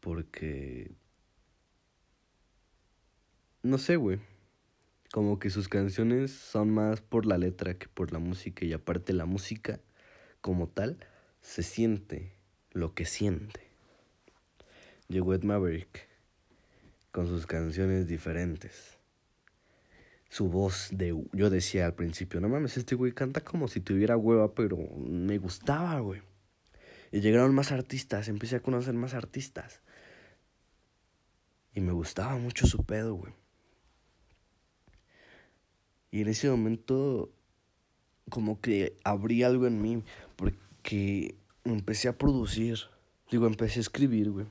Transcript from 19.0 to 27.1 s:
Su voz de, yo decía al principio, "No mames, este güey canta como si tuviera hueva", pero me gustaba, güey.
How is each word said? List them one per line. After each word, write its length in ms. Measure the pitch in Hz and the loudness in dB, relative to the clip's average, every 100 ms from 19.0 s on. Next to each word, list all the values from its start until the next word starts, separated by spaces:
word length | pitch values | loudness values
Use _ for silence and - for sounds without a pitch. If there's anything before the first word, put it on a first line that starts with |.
| _ _ _ _ _ _ _ _ _ _ - _ _ | _ _ _ _ _ _ _ _ _ _ -20 _ _
Su 200 | - 98 | -2 2
voz 420 | 87 98 95 - | 4 2 0 -6
de, 280 | 95 87 82 - | -2 -2 -2 -4
yo 180 | 98 104 | 2 4
decía 360 | 92 90 95 87 | 4 2 0 0
al 80 | |
principio, 460 | 82 85 82 92 85 | 0 -4 -4 -6 -2
"No 80 | 98 | 0
mames, 280 | 135 151 - | 0 -2 -4
este 180 | 120 | -2
güey 160 | 123 123 | 0 0
canta 300 | 123 135 139 | 0 -2 -2
como 260 | - 175 135 | -4 -4 -2
si 140 | - | -4
tuviera 360 | 92 95 107 117 | 0 4 6 6
hueva", 380 | 110 113 107 | 6 6 6
pero 220 | - 110 90 76 - | 2 0 0 -6 -8
me 420 | 64 87 92 104 | -4 -2 0 0
gustaba, 600 | 92 87 - 147 175 151 | -2 -6 -2 0 0 -2
güey. 240 | 107 92 - _ _ _ _ - - - - | -4 -8 -14 _ _ _ _ -20 -20 -20 -6